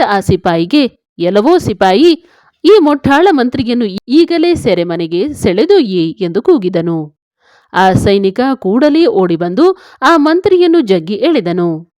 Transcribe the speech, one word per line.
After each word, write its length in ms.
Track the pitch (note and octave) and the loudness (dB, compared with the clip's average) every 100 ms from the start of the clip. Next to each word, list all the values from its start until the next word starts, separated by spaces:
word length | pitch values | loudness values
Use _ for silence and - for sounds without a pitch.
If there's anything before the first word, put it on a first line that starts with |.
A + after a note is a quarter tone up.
| B3+ | -2
ಆ 140 | G3 | -2
ಸಿಪಾಯಿಗೆ, 920 | - F#3 F#3 E3+ F3 D4+ B3 - _ - | -2 -2 0 -2 0 0 -2 -6 _ -6
"ಎಲವೋ 400 | E3+ G3+ B3 F4+ | -2 0 2 0
ಸಿಪಾಯಿ, 680 | - G3 F#3+ G3 E4+ D#4 _ _ _ _ | -2 -2 0 2 2 0 _ _ _ _
ಈ 140 | D#4 G#4+ | 2 4
ಮೊಠಾಳ 480 | D4+ D4 C4 C#4 F#4+ | 4 0 0 2 2
ಮಂತ್ರಿಯನ್ನು 540 | D4+ B3 B3+ A#3 B3 G#3+ F#3+ - | 2 -2 -4 -4 -4 -4 -6 0
ಈಗಲೇ 460 | D4 E4+ E4+ F4 | 2 2 0 0
ಸೆರೆಮನೆಗೆ 760 | E4+ A#3 F3 F3 E3+ E3 F3 C#4+ | 0 -2 -2 -2 -4 -4 -4 -4
ಸೆಳೆದೊಯ್ಯಿ" 800 | C#4+ A3 F3+ E4 G4+ A3+ F3+ E3 | -4 -2 0 2 2 2 -2 -4
ಎಂದು 320 | - F3 F#3 | -4 -4 -2
ಕೂಗಿದನು. 720 | - D#4 F#3 F3+ E3+ E3 D3+ _ _ _ _ _ _ | 0 0 0 -4 -4 -4 -8 _ _ _ _ _ _
ಆ 200 | F3 F#3+ | 0 2
ಸೈನಿಕ 480 | F#3 G#3 G3+ G3 F#3+ C4 | 2 0 0 -2 -2 -4
ಕೂಡಲೇ 520 | C4 F#3 A#3 D4+ D4+ E4+ | -4 -2 0 2 2 2
ಓಡಿಬಂದು 680 | - F3+ E3 F3 F#3+ F4 F#4 - _ | 0 -2 -2 -4 0 0 0 -12 _
ಆ 140 | D4 E4 | 0 2
ಮಂತ್ರಿಯನ್ನು 640 | D4 E4+ G4+ F#4 F4 E4 | 2 0 2 2 2 2
ಜಗ್ಗಿ 340 | A3 F#3 D#3+ | 2 -2 -2
ಎಳೆದನು. 800 | G#3 D#4 D4 F3 F3+ F3 D#3+ E3+ | -4 -2 -2 -2 -2 -2 -4 -12